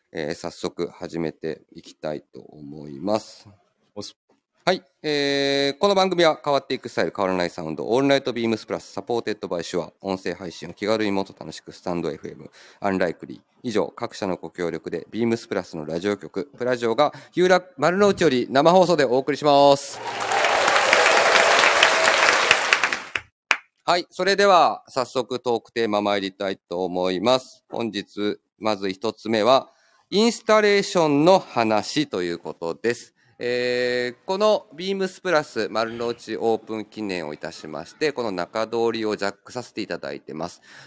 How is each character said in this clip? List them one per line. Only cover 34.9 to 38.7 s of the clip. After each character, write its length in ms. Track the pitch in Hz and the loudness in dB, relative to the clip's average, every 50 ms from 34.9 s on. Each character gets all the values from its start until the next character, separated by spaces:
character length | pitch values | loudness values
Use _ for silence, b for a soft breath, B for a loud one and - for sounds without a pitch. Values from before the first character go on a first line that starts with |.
ー 40 | 196 | -4
ム 120 | 190 190 185 | -2 -4 -4
ス 120 | 190 - | -6 -6
プ 100 | - 185 | -2 0
ラ 140 | 165 151 147 | 2 2 0
ス 240 | - - 117 104 76 | 0 -4 -4 -4 -2
丸 240 | 101 110 113 113 | -2 -2 -4 -4
の 160 | 117 120 120 120 | -4 -6 -6 -6
内 300 | 117 - - - 113 - | -6 -6 -8 -8 -6 -2
オ 160 | 98 113 110 | 0 0 0
ー 40 | 107 | 0
プ 160 | - - 110 | -2 -6 -8
ン 120 | 110 104 | -8 -10
記 160 | - - 110 | -10 -10 -8
念 260 | 107 98 92 87 80 76 | -6 -4 -4 -4 -6 -8
を 60 | 76 | -8
い 40 | 76 | -10
た 140 | - 80 | -10 -12
し 140 | - - - | -12 -12 -14
ま 180 | 78 76 73 85 | -12 -12 -12 -12
し 100 | - - | -14 -8
て、 180 | - 156 147 | -4 -4 -4
こ 100 | 139 127 | -4 -4
の 100 | 120 110 | -6 -4
中 340 | 95 90 85 - - 110 113 | -4 -4 -6 -4 -4 -4 -4
通 240 | 110 | -2